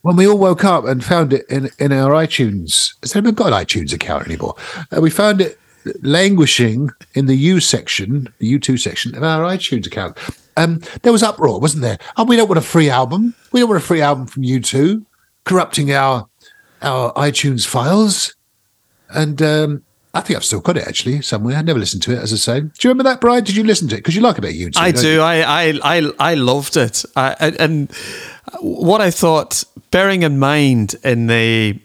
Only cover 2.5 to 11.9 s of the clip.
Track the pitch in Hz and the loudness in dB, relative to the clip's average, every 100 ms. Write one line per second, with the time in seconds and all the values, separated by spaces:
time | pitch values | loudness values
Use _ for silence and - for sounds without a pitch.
2.5 | 101 80 - - - - 196 226 214 190 | -2 -2 -2 -2 -6 -4 0 0 2 2
3.5 | 104 85 107 71 80 - 73 - 82 - | 2 0 -4 -4 -6 -4 -6 -6 -8 -8
4.5 | - - - 156 - 160 - 214 196 170 | -10 -14 -14 -6 0 0 2 0 2 -2
5.5 | - _ _ - - 135 160 196 190 151 | -4 _ _ -12 -6 0 2 4 4 4
6.5 | 151 120 113 147 - - - 135 135 156 | 4 2 0 -6 -8 -6 -2 2 2 4
7.5 | 185 - 117 - - 98 143 127 _ 110 | 2 0 -2 -4 -6 -4 -4 -6 _ -2
8.5 | 139 - 127 98 - 120 120 160 160 170 | 0 0 -2 -4 -6 -8 -4 -2 0 -2
9.5 | 190 - 120 - - 90 - - - _ | -4 -4 -4 -4 -8 -8 -10 -14 -14 _
10.5 | - 170 165 - - 240 226 220 - 156 | 0 0 0 -8 -2 2 4 2 0 0
11.5 | 107 151 151 123 | 2 -2 0 -4